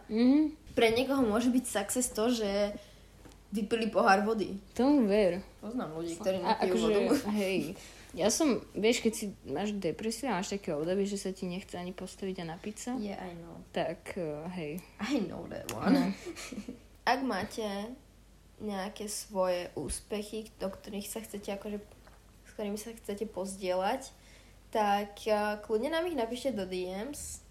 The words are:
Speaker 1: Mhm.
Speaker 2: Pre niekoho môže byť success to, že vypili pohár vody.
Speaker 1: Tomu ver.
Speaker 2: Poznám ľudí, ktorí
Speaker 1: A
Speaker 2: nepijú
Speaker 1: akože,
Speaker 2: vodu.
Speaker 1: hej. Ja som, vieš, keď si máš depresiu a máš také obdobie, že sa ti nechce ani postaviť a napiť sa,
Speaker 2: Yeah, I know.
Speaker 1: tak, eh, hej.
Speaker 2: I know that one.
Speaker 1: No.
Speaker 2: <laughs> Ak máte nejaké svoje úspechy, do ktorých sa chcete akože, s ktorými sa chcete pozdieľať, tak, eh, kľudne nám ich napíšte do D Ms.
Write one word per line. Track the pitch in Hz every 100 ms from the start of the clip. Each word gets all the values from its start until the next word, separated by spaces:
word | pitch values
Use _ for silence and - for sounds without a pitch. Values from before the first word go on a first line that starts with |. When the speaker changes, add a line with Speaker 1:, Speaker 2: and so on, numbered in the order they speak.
| -
Speaker 1:
Mhm. | 214 247 294 302 - -
Speaker 2:
Pre | - 220
niekoho | 233 262 277
môže | 226 214 247
byť | 247 -
success | 202 208 254 247
to, | - 226
že | 233 202 202 202 202 - - - - - - -
vypili | 214 202 226 220
pohár | 185 226 196
vody. | 208 220 - 196 -
Speaker 1:
Tomu | - 262 294 208
ver. | 208 185 180 - -
Speaker 2:
Poznám | 214 247 160
ľudí, | 160 170 165
ktorí | 190 190
Speaker 1:
A | - 220
Speaker 2:
nepijú | 190 220
Speaker 1:
akože, | 220 208
Speaker 2:
vodu. | 240 294 208
Speaker 1:
hej. | 208 190 180 147 196 - - -
Ja | 175 196
som, | - 311 208 -
vieš, | - 214 247
keď | 226
si | 214 202 - -
máš | 143 208
depresiu | 202 180 151 220 226 269
a | 185
máš | 196
také | 202 190
obdobie, | 147 165 196
že | 196 202
sa | 190
ti | 190
nechce | 185 175 -
ani | 180 180
postaviť | 185 185 - 190 185
a | 165
napiť | 170 214 208
sa, | 240
Speaker 2:
Yeah, | 247 208 -
I | 180
know. | 170 170 175 -
Speaker 1:
tak, | 185 160 175 - 202
eh, | 160 147 165
hej. | 180 147 175 - -
Speaker 2:
I | 214 277
know | 175 - -
that | - -
one. | 110 165
Speaker 1:
No. | 277 196 196 359 - - 233
Speaker 2:
<laughs> | - - - - -
Ak | 262
máte | 262 190 214 - 208 196 220 262 - - - - - -
nejaké | 214 196 196 - 214
svoje | - - 196 185 175 175
úspechy, | - 147 - - 202 202 220 214 -
do | 190
ktorých | - 208 202 202
sa | 226
chcete | 214 208 202
akože, | 202 214 208 202 - - - - -
s | -
ktorými | - 208 214
sa | 233
chcete | 226 - 202 214
pozdieľať, | 180 196 196 185 180 196 262 - - - - - - -
tak, | 226 208 202 208 -
eh, | 220 208 208 208
kľudne | - 220 277
nám | 330 349
ich | 285
napíšte | 226 247 269
do | 214
D | 185 185 180
Ms. | 190 254 294 - - -